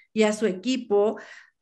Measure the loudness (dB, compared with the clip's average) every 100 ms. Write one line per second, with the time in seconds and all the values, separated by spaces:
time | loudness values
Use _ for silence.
0 | _ 0 0 2 -2 -2 -4 -4 0 2
1 | 2 -2 -14 -20 -20 _